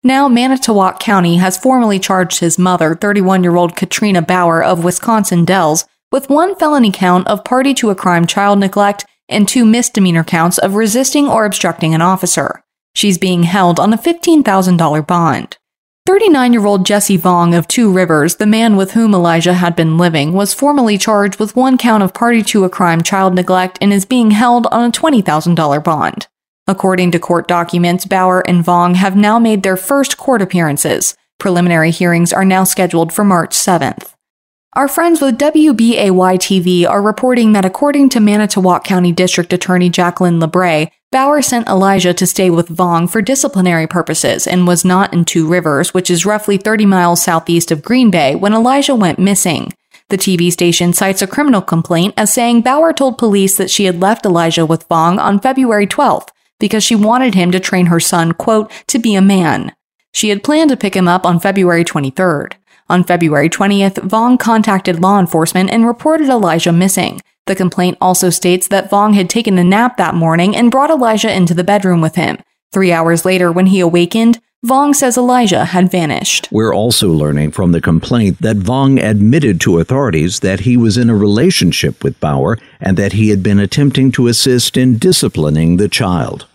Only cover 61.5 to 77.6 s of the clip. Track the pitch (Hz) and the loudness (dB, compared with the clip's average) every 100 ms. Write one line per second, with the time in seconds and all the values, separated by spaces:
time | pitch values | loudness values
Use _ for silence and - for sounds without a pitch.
61.5 | 196 180 170 170 160 139 131 185 147 - | 0 0 0 -2 -2 -6 -2 -2 -2 -6
62.5 | - _ _ _ 180 175 175 165 147 151 | -14 _ _ _ -2 2 0 2 0 0
63.5 | - 196 202 196 196 190 220 233 247 226 | 0 0 2 0 -2 -4 0 2 0 2
64.5 | 226 220 190 185 170 190 202 180 160 165 | 0 2 0 -2 0 2 2 2 0 0
65.5 | 185 190 226 233 233 311 320 285 247 185 | -2 -2 0 0 0 -2 0 0 0 0
66.5 | 165 175 170 190 185 180 - - _ - | 0 2 2 2 0 -4 -8 -20 _ -6
67.5 | 190 185 - 180 - 185 180 185 165 180 | -2 -2 0 -2 0 0 2 0 0 0
68.5 | 180 - 196 - 202 208 208 180 233 233 | 0 0 -4 0 0 2 2 0 -2 0
69.5 | 185 175 202 247 240 175 170 165 165 185 | 2 2 2 0 -2 -4 0 0 0 0
70.5 | 208 240 262 294 320 240 220 226 190 175 | 2 0 2 0 0 0 0 -2 0 0
71.5 | 175 180 202 190 175 160 180 156 - - | 0 0 0 2 0 0 -2 -4 -6 -12
72.5 | _ _ 202 190 165 165 170 185 185 180 | _ _ -2 0 2 0 0 0 0 0
73.5 | 170 190 196 175 175 175 220 233 233 _ | 2 2 2 2 2 0 2 2 0 _
74.5 | _ 233 262 294 277 262 240 247 247 226 | _ -2 0 2 0 0 0 0 2 2
75.5 | 180 170 180 180 185 160 107 - - - | 0 0 0 0 0 -4 -4 -4 -6 -4
76.5 | 107 110 85 117 110 98 80 73 73 76 | -2 0 0 0 0 0 0 0 -2 -2
77.5 | - | -2